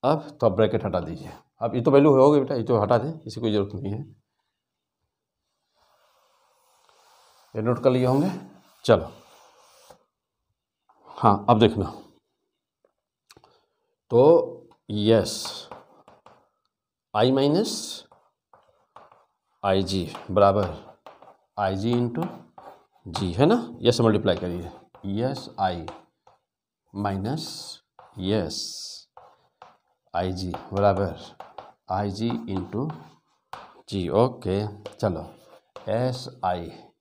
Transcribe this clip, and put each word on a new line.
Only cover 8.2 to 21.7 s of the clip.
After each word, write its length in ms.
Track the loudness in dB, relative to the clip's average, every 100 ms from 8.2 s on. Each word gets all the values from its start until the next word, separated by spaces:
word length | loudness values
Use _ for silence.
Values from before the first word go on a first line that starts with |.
| 0 -4 -14 -20 _ _ 2
चलो 260 | 2 2 -16 -20 -20 -20 _ _ _ _ -20 _ _ _ _ _ _ _ _ _ _ -20 0
हाँ, 280 | 2 4 4
अब 100 | 6
देखना, 260 | 4 2 -6 -10 -20 _ _ _ _ _ _ _ _ _ _ _ _ -20 _ _ _ _ _ _ _
तो 120 | 6 8 8 4 -10 -20 _ _
यस 800 | -2 4 4 4 -6 -10 -12 -16 -20 _ _ -20 _ _ _ _ _ _ _ _ _ _
आई 180 | 2 2
माइनस 420 | 4 2 2 -2 -6 -10 -14 -18 _ _ _ _ _ _ _ _ -20 -20 _ _ _ _ _
आईजी 440 | 0 0 0 -4 -6 -10 -2
बराबर 360 | 4 4 4 -2 -6 -18 -20 -20 -20 -20 _ _ -4
आईजी 340 | -4